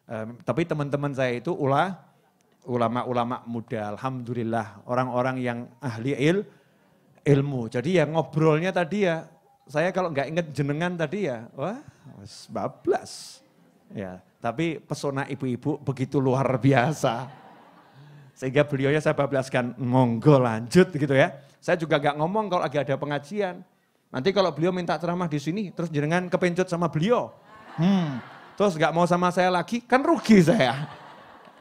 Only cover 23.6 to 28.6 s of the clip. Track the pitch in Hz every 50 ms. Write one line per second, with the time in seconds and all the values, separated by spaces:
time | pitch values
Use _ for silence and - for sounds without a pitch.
23.6 | 185 - _ _ _ _ _ _ _ _ - 131 131 190 190 202 190 175 151 139
24.6 | 160 180 185 185 175 170 175 151 170 170 175 180 185 170 147 147 - - 165 208
25.6 | 220 170 - - 170 170 165 143 143 151 165 180 180 180 175 180 185 180 175 165
26.6 | 185 175 175 165 175 160 - 156 156 202 247 214 139 113 - - _ - - -
27.6 | - - - - 156 185 202 190 175 151 135 117 - - - - - - - -